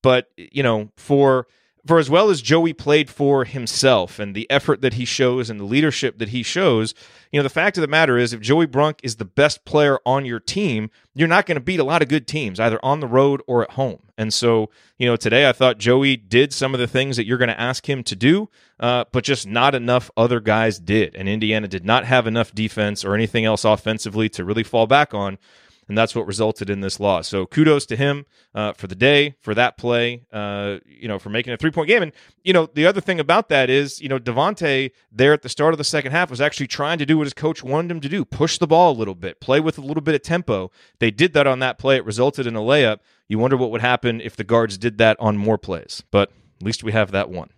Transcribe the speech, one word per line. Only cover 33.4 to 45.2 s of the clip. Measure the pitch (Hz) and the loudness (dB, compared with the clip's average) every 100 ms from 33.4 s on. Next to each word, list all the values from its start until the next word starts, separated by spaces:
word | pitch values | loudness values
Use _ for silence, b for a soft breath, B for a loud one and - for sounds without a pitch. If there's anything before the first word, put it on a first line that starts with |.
| - | 2
that | 143 127 | 0 4
is, | 135 143 - | 2 0 -8
you | 143 | -6
know, | 135 | -6
Devontae | 120 117 165 208 165 135 135 _ _ | -2 -2 -2 -2 -2 -2 -4 _ _
there | 110 135 | 2 4
at | 151 | 4
the | 127 | 0
start | - 151 | 0 0
of | 160 | 0
the | |
second | 147 156 131 | -2 -4 -2
half | 156 180 | -2 -2
was | 127 | -2
actually | 147 - 139 | -4 -2 -8
trying | - 143 165 | -6 -4 -2
to | |
do | 143 156 | 2 2
what | 143 | 0
his | |
coach | - 156 160 | -4 -4 -4
wanted | 151 147 170 | -4 -4 -4
him | 165 | -8
to | 139 | -6
do, | 196 | -6
push | 147 - 160 - | -6 -2 -2 0
the | 165 | 2
ball | 165 175 | 4 4
a | 123 | 2
little | 104 | -4
bit, | 90 90 - | -6 -12 -12
play | - 139 | 0 0
with | 160 156 | 0 -4
a | |
little | 135 156 | -8 -4
bit | 147 | 0
of | 147 | 0
tempo. | - 170 160 104 92 b b b | 0 -4 -2 -4 -6 b b b
They | 117 | -2
did | 104 175 | 2 2
that | 156 139 | 4 2
on | 131 | 2
that | 131 123 | -2 -2
play. | 135 131 | 0 0
It | 110 | 0
resulted | 107 131 143 120 | 0 0 0 -6
in | 113 | -4
a | |
layup. | 110 147 120 107 _ _ _ | 0 2 2 0 _ _ _
You | 107 | -2
wonder | 123 135 | 2 2
what | 123 | 0
would | 113 | -2
happen | 123 123 123 117 | 0 0 0 -4
if | - - | -8 -12
the | |
guards | 98 117 113 95 | 0 2 2 -2
did | 117 107 | -6 2
that | 113 107 | 4 4